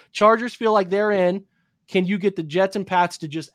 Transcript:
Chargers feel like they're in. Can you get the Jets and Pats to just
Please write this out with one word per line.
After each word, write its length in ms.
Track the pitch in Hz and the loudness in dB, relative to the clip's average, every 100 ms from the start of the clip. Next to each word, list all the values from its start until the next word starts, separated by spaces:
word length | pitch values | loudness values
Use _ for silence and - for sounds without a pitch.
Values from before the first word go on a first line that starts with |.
| _ | _
Chargers 420 | - 214 226 240 | 2 4 4 0
feel 200 | - 226 | -4 0
like 160 | 214 180 | 0 0
they're 220 | 196 214 | 0 0
in. 320 | 202 180 190 - _ _ _ _ | 2 0 0 -6 _ _ _ _
Can 180 | 190 180 | -2 0
you 140 | 202 | 0
get 160 | 196 190 | -2 -2
the 80 | |
Jets 320 | 160 170 196 202 | -4 0 0 -2
and 100 | 190 | -2
Pats 320 | 185 175 - | 0 0 -2
to 80 | 160 | -10
just 220 | 156 147 | -10 -12